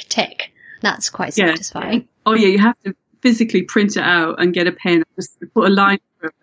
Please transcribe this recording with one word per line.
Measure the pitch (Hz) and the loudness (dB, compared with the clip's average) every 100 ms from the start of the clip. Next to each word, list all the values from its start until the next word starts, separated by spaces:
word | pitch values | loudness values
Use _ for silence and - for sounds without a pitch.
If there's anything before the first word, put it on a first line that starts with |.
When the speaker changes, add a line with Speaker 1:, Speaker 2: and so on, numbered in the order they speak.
| - | -6
Speaker 1:
tick. | - 180 - - _ - - | -6 -6 -8 -14 _ -20 -6
That's | 208 - - | -6 -4 -6
quite | - 180 214 | -6 -4 0
Speaker 2:
Yeah. | 175 | 0
Speaker 1:
satisfying. | 160 - - - 233 - _ - | 0 -6 -10 -4 -4 -4 _ -2
Speaker 2:
Oh, | |
yeah, | 220 196 | 2 4
you | 196 | 4
have | 220 - 196 | 2 0 -6
to | - _ _ | -12 _ _
physically | 254 226 226 185 | 0 0 0 0
print | 185 220 202 196 | 0 0 0 0
it | |
out | 160 175 160 - | 2 2 0 0
and | 180 | 0
get | 175 175 | 0 -2
a | |
pen, | 170 185 170 160 - | -2 0 0 0 -6
just | 185 _ - | -14 _ -6
put | 226 190 | 0 2
a | |
line | 196 196 196 - _ | 2 2 0 -6 _
through | 160 - | -14 -12